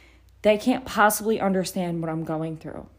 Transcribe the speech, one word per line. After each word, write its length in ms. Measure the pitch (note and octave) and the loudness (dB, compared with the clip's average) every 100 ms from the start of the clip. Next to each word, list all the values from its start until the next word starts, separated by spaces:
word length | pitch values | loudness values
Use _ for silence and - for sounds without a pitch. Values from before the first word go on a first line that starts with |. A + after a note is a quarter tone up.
| - _ _ _ | -20 _ _ _
"They 160 | G#3 G#3 | 2 4
can't 280 | B3 B3+ - | 2 0 -2
possibly 540 | A3 G#3+ G#3+ A3 A3 | 4 4 4 0 0
understand 600 | G3 F#3+ F3 F#3+ F3 E3+ | 2 0 -2 -4 -4 -4
what 80 | E3 | -4
I'm 140 | D#3+ | -4
going 340 | D#3+ D#3 D#3+ D#3 | -4 -4 -4 -8
through." 300 | D#3 - - | -12 -14 -16